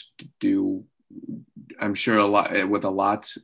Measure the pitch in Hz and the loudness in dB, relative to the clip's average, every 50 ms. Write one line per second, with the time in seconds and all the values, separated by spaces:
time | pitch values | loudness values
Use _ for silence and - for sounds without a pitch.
0 | - _ _ - - - _ _ - 98 98 98 98 95 95 95 110 _ _ _ | -12 _ _ -20 -20 -20 _ _ 0 0 0 2 0 -2 -4 -6 -10 _ _ _
1 | _ _ 101 - - - 113 - - _ _ - - _ - - 117 101 101 - | _ _ -20 -16 -14 -12 -14 -14 -14 _ _ -20 -20 _ -10 -6 -4 -4 -2 -2
2 | - 123 110 107 104 101 101 101 - - 90 98 92 95 104 101 101 98 95 98 | 0 2 4 4 4 6 4 4 2 2 0 0 2 2 0 0 0 -2 0 2
3 | 98 101 104 104 - - - - | 2 2 0 0 -4 -14 -16 -16